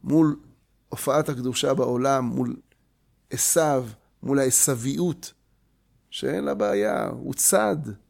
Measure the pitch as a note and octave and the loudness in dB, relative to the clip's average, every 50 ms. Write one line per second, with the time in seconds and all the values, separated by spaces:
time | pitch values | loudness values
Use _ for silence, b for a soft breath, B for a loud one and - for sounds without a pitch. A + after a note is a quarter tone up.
0 | - - C#3 D#3+ D#3+ D3+ D3 - - - - _ _ _ _ _ _ _ - - | 0 2 4 6 6 4 2 -2 -8 -20 -20 _ _ _ _ _ _ _ -10 -6
1 | - C#3+ C3 D3+ D#3 D#3 D3 B2 B2 B2+ A#2+ - - C#3 C3+ C3 B2+ A#2+ B2 B2 | -2 0 2 2 2 0 -4 -4 -4 -4 -2 -2 0 0 2 2 0 0 0 0
2 | B2+ C3+ C3+ C3+ B2+ A#2+ A#2+ B2+ B2+ A#2+ B2+ - _ _ _ _ _ _ _ _ | 2 2 2 2 0 -2 -2 -2 -4 -4 -4 -8 _ _ _ _ _ _ _ _
3 | _ _ _ _ _ _ - A#2+ - - - E3+ D#3+ D3+ C#3+ C3 B2 A2+ A2 _ | _ _ _ _ _ _ -6 -2 0 2 2 2 2 4 2 0 -2 -4 -12 _
4 | _ _ _ _ - - C#3 C#3 C3+ C3 B2+ - - - C#3 A#2+ A2+ C3 C#3+ D3+ | _ _ _ _ -4 0 2 2 2 2 4 2 2 2 0 -2 -2 -4 -2 -2
5 | F3 F3 - - - - _ _ _ _ _ _ _ _ _ _ _ _ _ _ | -2 -2 -2 -6 -10 -20 _ _ _ _ _ _ _ _ _ _ _ _ _ _
6 | _ _ - - - C2 - - - - - G3+ - G#2 - - - - - - | _ _ -14 -6 -6 -4 -4 -2 -4 -4 -2 -2 0 0 0 0 0 0 -2 -2
7 | - - - A#2+ - - - - - - - - A2 G#2+ G2 D3+ D3 G#2 G2+ - | -4 -4 -6 -8 -8 -8 -4 0 2 2 4 4 2 2 0 -2 -4 -8 -10 -12
8 | _ | _